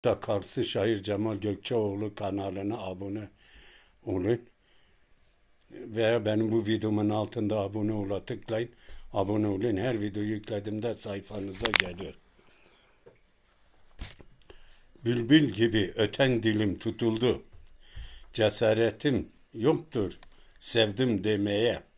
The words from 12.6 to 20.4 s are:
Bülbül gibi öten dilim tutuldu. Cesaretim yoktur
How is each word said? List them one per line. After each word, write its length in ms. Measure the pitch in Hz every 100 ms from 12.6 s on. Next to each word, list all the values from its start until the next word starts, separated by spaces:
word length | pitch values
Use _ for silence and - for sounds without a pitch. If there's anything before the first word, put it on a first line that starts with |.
| - - - _ - _ _ _ _ _ _ _ - - - - - - - - - - - -
Bülbül 460 | 117 120 117 156 139
gibi 420 | 98 117 107 92 -
öten 460 | 104 - 135 120
dilim 360 | 107 107 107 92
tutuldu. 640 | 113 110 117 110 123 - - - - - - - - - -
Cesaretim 960 | - 107 - 113 110 113 - 151 117 78 _ _
yoktur 640 | - 127 160 - 123 95 - - -